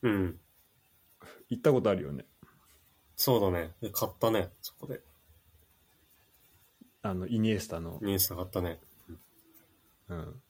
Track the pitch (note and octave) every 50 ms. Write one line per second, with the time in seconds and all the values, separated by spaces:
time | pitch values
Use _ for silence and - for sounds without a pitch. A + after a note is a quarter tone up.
0 | - A#2+ G#2+ G2 F#2+ F2 E2 - _ _ _ _ _ _ _ _ _ _ _ _
1 | _ _ _ _ - - - - - _ B2 - - D#3+ C#3+ B2+ - G#2+ G2 F#2
2 | D2+ C#2 C#2+ C2 - _ _ _ - - _ _ _ _ - _ _ _ _ _
3 | _ _ _ - - - B2+ A2+ G2+ F#2+ F2+ E2+ E2 D#2 - _ - G#2 G2+ -
4 | - G#2+ - - - A2+ A2 G#2+ F2+ F2+ - _ - - - - - C3+ C3 -
5 | - - _ _ _ _ - _ _ _ _ - _ _ _ _ _ _ _ _
6 | _ _ _ _ _ _ _ _ _ _ _ _ _ _ _ _ - _ _ _
7 | - G#2 F#2+ F#2 F#2 - A#2+ A2 A2 A2 A2 G2 - - F2 E2+ E2+ E2 E2 D#2
8 | - G2+ G2 F#2+ F#2 - - F2 F2+ F#2 - - F2+ F2 E2 D2+ - - _ _
9 | - - E2+ - - _ _ _ _ _ _ - _ _ _ _ _ _ _ _
10 | _ - F2 E2 D#2+ - - - - _